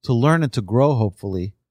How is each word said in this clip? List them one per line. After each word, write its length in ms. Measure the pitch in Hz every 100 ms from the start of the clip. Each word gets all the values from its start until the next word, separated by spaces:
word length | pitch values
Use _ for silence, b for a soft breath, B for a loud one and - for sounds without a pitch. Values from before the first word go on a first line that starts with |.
to 80 | -
learn 300 | 120 139 165
and 100 | 147
to 80 | 123
grow, 340 | 95 117 143
hopefully, 600 | 131 107 - 101 95 95 - _